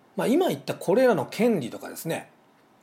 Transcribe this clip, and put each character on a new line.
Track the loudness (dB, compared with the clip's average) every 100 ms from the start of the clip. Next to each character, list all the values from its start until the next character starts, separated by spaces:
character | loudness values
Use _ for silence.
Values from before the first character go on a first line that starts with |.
| _ -4
ま |
あ、 | 2
今 | 2 2
言 | -2
っ |
た | -6
こ | -6 0 4
れ | 4
ら |
の | 2 -2
権 | 0 2 2
利 | -4
と | -10
か | -14
で | -10
す | -8
ね、 | -8 -10 _ _ _ _ _